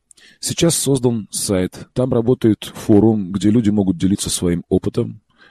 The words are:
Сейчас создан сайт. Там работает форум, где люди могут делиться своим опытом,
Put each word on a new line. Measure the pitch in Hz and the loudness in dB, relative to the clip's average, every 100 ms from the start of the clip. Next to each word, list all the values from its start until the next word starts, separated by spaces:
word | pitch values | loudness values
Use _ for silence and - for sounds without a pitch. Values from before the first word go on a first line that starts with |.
| _ _ - _ | _ _ -20 _
Сейчас | - 113 165 | -10 -2 0
создан | - 135 135 123 113 98 | 0 0 0 0 -2 -6
сайт. | - - 95 90 - - | -6 -2 -2 -2 -6 -10
Там | - 131 | -4 -2
работает | 120 117 127 113 104 - | 0 0 2 2 0 -4
форум, | - - 101 110 110 90 | -6 2 6 6 2 -2
где | 98 104 | -2 2
люди | 113 104 | 2 2
могут | 104 95 85 | 0 0 0
делиться | 92 101 - | 0 -2 -2
своим | - 90 87 - | -4 -2 -2 0
опытом, | 92 104 - 113 110 _ _ _ | -2 -2 -4 -6 -8 _ _ _